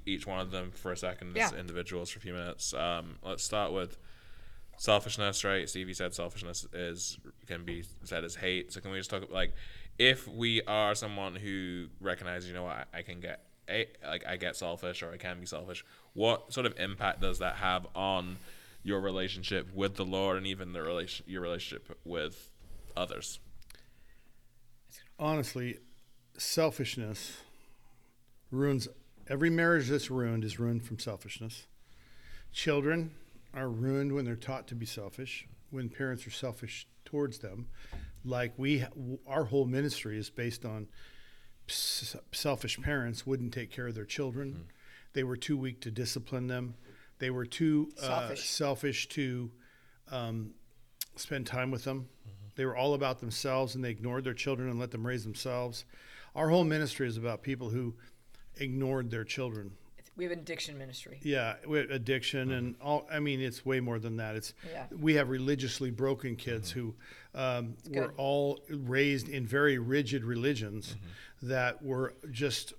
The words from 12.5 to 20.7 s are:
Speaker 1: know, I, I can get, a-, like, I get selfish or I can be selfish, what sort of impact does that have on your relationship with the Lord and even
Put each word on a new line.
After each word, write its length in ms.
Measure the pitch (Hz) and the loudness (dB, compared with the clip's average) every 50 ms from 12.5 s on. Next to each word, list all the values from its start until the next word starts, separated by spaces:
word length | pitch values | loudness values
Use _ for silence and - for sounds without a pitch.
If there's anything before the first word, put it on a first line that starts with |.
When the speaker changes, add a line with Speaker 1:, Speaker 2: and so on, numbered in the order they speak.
| 87 | -6
Speaker 1:
know, 120 | 90 90 | -6 -4
I, 180 | 87 - 57 - - - | -4 -4 -6 -8 -8 -8
I 100 | 82 90 | -10 -10
can 160 | - 90 87 | -8 -10 -8
get, 200 | 87 87 - - - - - _ - - | -8 -8 -8 -10 -12 -18 -20 _ -8 -2
a-, 200 | 98 113 107 - - - - | -2 0 -2 -2 -6 -10 -6
like, 200 | 71 80 90 - | -6 -4 -4 -4
I 100 | - 92 | -4 -4
get 180 | 90 92 87 - | -2 -2 -4 -2
selfish 480 | - 92 87 85 87 - 90 87 - - | -2 -2 -4 -4 -2 -4 -4 -4 -4 -6
or 80 | 82 | -8
I 60 | - | -8
can 240 | 98 - 92 90 87 | -8 -6 -6 -6 -6
be 60 | 90 | -8
selfish, 380 | 87 - 76 87 92 87 - - - - - - - - | -8 -6 -6 -6 -8 -10 -10 -12 -14 -20 -20 -20 -10 0
what 400 | - 104 117 117 - - - - | 4 6 6 6 4 2 -4 -2
sort 140 | 131 127 | 0 0
of 120 | 120 - - | 0 0 0
impact 440 | 90 101 98 92 101 95 92 - 90 | -2 -2 -2 0 2 2 4 4 4
does 160 | 95 92 90 | 4 4 4
that 180 | 90 90 - | 2 0 0
have 300 | - 101 92 92 92 90 90 - | 2 2 2 2 2 0 -2 -2
on 420 | 92 95 98 95 92 90 90 92 90 - - - - - - - - - | 0 2 2 2 2 0 -2 -6 -10 -10 -14 -16 -16 -18 -18 -18 -6 -2
your 180 | - 101 98 | 0 0 2
relationship 720 | 95 98 95 95 92 95 98 95 95 - 101 92 69 90 95 | 2 2 0 0 0 -2 -2 -4 -4 0 0 0 0 -2 0
with 220 | 95 98 98 98 | 0 0 2 2
the 80 | 95 95 | 0 0
Lord 320 | 92 95 95 98 98 92 | 0 2 4 4 4 4
and 100 | 95 95 | 2 2
even 260 | 98 95 95 92 87 | -2 -4 -4 -6 -6